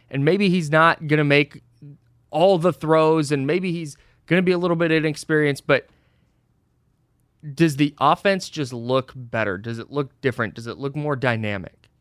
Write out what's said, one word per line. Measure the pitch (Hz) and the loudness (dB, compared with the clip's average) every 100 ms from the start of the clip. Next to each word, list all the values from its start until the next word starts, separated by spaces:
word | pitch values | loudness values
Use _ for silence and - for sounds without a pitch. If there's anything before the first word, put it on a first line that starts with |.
| _ | _
and | 139 | -2
maybe | 147 196 202 | 0 2 2
he's | 180 151 | 0 2
not | 156 165 - 151 | 4 4 2 0
gonna | 151 | 2
make | 147 143 147 - _ _ 143 143 _ _ _ | 4 2 2 -6 _ _ -20 -20 _ _ _
all | 151 190 180 | 2 4 4
the | 175 | 2
throws, | 151 156 160 156 160 143 | 0 2 2 4 2 0
and | 143 135 | -2 -2
maybe | 180 185 | -2 -4
he's | 170 156 - _ _ - | -6 -10 -16 _ _ -2
gonna | 175 | 2
be | 180 | 2
a | 180 | 2
little | 175 165 | 0 0
bit | 170 | 0
inexperienced, | 160 156 147 - 156 147 139 - | 0 0 -4 -2 2 2 0 0
but | 135 - _ _ _ _ _ _ _ _ _ _ _ _ _ _ _ 151 139 | 0 -2 _ _ _ _ _ _ _ _ _ _ _ _ _ _ _ -8 0
does | 165 139 | 0 2
the | 147 - | -2 2
offense | 139 170 202 190 - | 0 2 0 -2 -4
just | 156 127 | -8 -8
look | 123 120 131 123 131 | -8 -2 -2 -2 -10
better? | 120 113 104 92 | -8 -4 -2 -4
Does | 113 117 | -8 -10
it | - | -8
look | 139 135 _ | -6 -6 _
different? | 131 120 107 | -4 -2 -6
Does | - 117 | -8 -12
it | 92 | -10
look | 139 151 | -8 -6
more | 147 131 | -6 -2
dynamic? | 131 113 107 101 85 _ _ _ | -2 -2 -4 -6 -10 _ _ _